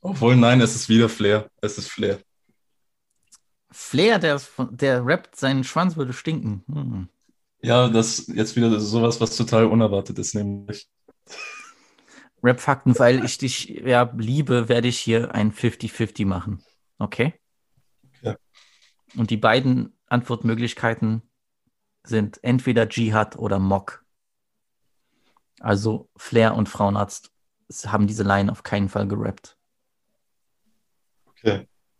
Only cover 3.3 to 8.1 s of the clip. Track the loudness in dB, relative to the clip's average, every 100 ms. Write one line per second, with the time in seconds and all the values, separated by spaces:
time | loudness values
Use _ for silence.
3.3 | _ _ _ _ -20 -6 2 2 2 0
4.3 | -2 -6 -8 -8 -2 0 0 0 -2 -2
5.3 | -6 -2 -2 -2 0 -2 -2 -6 -6 -6
6.3 | -6 -6 -8 -8 -8 -6 -8 -12 _ _
7.3 | _ _ _ 2 4 4 4 0